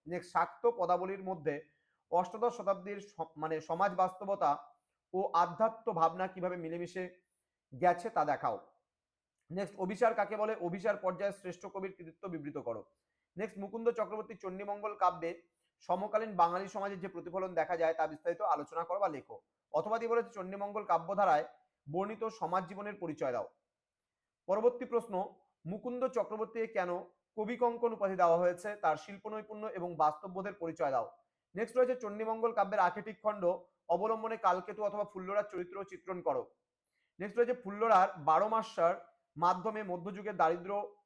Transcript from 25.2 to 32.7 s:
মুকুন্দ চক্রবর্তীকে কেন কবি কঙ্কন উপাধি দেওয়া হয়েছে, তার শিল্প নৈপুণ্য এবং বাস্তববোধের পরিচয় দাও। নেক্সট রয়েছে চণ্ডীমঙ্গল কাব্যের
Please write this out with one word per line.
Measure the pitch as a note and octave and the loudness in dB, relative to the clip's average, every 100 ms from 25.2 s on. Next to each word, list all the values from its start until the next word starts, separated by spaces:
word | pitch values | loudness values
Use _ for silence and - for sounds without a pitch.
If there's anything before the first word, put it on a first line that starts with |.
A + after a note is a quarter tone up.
| G#3 - _ _ D#3+ | -4 -8 _ _ -8
মুকুন্দ | G#3 B3 B3 B3+ | -8 -6 -2 0
চক্রবর্তীকে | A#3+ F#3+ G#3+ A3 A3+ A3+ | 0 -2 -2 -4 -4 -2
কেন | A3 F3+ F3 - _ _ A3 | -2 -2 -2 -6 _ _ -6
কবি | G#3+ A#3+ | -4 0
কঙ্কন | A#3+ A#3 A#3+ | 0 2 -2
উপাধি | A3 G3 F#3 | 0 -2 4
দেওয়া | F3 E3+ | 6 8
হয়েছে, | F3+ F3 G#3 G#3 | 4 2 -6 -2
তার | - - | 0 0
শিল্প | - G3 G#3+ | -4 -12 -8
নৈপুণ্য | G#3+ G#3+ G#3+ G#3+ | -8 -8 -10 -8
এবং | F#3 F3 D#3 | -6 -6 2
বাস্তববোধের | D3+ D3+ F#3+ F#3 G3 | 2 2 -6 -6 -6
পরিচয় | F#3+ E3 D#3+ D3 | -6 -6 0 0
দাও। | B2+ A2 - _ _ _ G3 | 2 -2 -8 _ _ _ -6
নেক্সট | A3+ B3+ | -2 2
রয়েছে | B3 B3 | 2 2
চণ্ডীমঙ্গল | G#3+ G#3 A3 A3 A#3 | -4 -4 -4 0 0
কাব্যের | A3+ F#3+ | 2 2